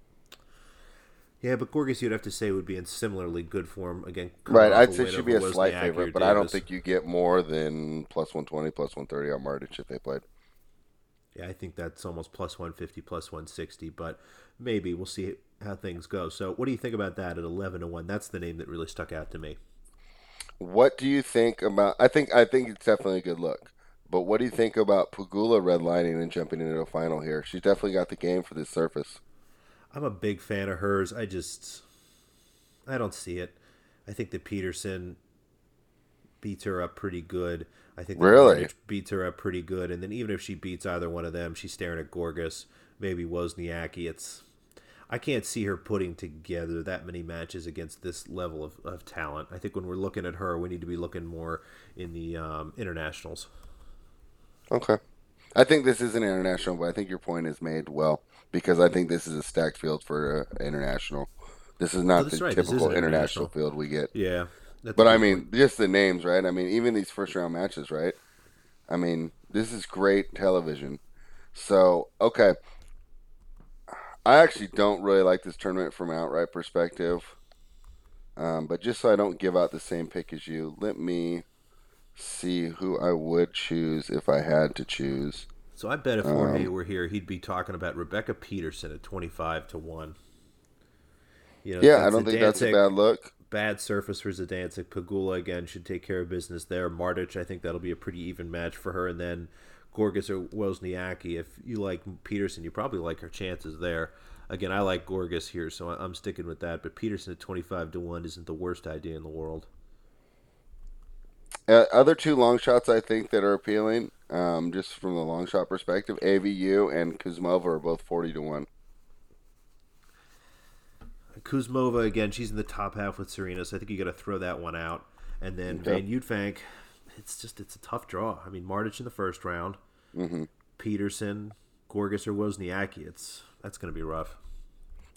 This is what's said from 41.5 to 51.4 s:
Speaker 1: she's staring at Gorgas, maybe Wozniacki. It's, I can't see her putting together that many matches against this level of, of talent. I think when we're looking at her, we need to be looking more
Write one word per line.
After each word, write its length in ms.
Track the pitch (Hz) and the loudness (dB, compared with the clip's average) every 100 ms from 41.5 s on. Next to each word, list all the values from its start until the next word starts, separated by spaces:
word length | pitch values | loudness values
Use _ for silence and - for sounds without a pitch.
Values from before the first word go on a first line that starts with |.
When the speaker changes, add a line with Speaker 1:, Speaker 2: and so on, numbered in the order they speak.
Speaker 1:
she's 200 | 82 90 | -10 -14
staring 260 | - 87 82 | -10 -8 -8
at 100 | 76 | -8
Gorgas, 580 | 87 85 80 80 - - _ _ - | -6 -6 -4 -6 -8 -18 _ _ -10
maybe 240 | 98 87 85 | -6 -4 -4
Wozniacki. 840 | 87 87 87 85 85 82 85 85 | -4 -4 -6 -8 -6 -8 -8 -10
It's, 340 | - - - _ _ _ - _ - - | -10 -14 -18 _ _ _ -20 _ -20 -10
I 80 | 123 | -8
can't 280 | - 123 - | -2 -4 -2
see 200 | 117 101 | -4 -2
her 100 | 90 | -4
putting 400 | - 101 90 85 | -2 -2 -2 -6
together 680 | 87 78 78 85 82 82 | -12 -14 -8 -6 -4 -6
that 220 | 80 90 85 | -6 -8 -8
many 160 | 87 | -12
matches 460 | 82 82 82 92 82 | -10 -10 -10 -12 -12
against 340 | 78 82 - | -12 -12 -12
this 280 | 90 82 - | -12 -12 -10
level 340 | 92 87 78 | -8 -6 -8
of, 160 | 78 - 82 | -12 -12 -14
of 180 | 87 | -14
talent. 460 | - 85 76 76 78 | -12 -8 -8 -8 -10
I 60 | 90 | -10
think 180 | 101 98 | -8 -8
when 120 | 90 | -6
we're 80 | 90 | -6
looking 300 | 95 98 90 | -6 -6 -8
at 100 | 85 | -6
her, 220 | 92 85 | -4 -4
we 120 | 90 | -4
need 100 | 87 | -6
to 80 | 85 | -8
be 80 | 87 | -6
looking 300 | 87 87 85 | -6 -8 -10
more 380 | 82 | -10